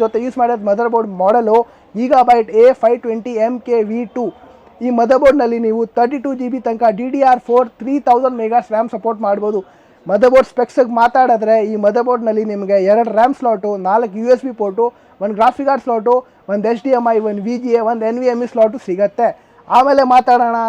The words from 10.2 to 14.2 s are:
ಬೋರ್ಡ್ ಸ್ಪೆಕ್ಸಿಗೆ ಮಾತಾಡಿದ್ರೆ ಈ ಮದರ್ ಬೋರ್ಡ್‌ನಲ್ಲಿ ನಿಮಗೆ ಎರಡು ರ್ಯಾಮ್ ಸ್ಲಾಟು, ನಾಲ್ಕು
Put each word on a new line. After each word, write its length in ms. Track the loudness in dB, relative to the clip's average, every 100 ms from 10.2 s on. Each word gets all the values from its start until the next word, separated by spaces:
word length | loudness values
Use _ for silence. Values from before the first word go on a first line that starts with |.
| 4
ಬೋರ್ಡ್ 160 | 4 2
ಸ್ಪೆಕ್ಸಿಗೆ 420 | -2 -2 0 0 2
ಮಾತಾಡಿದ್ರೆ 560 | 2 2 2 2 2 0 0
ಈ 20 | 0
ಮದರ್ 200 | 0 0 0
ಬೋರ್ಡ್‌ನಲ್ಲಿ 360 | -2 -2 -2 -4
ನಿಮಗೆ 260 | -4 -2 0 2
ಎರಡು 200 | 2 2 2
ರ್ಯಾಮ್ 180 | 0 0
ಸ್ಲಾಟು, 320 | -2 -2 -4 -4 -2
ನಾಲ್ಕು 280 | 0 -2 -4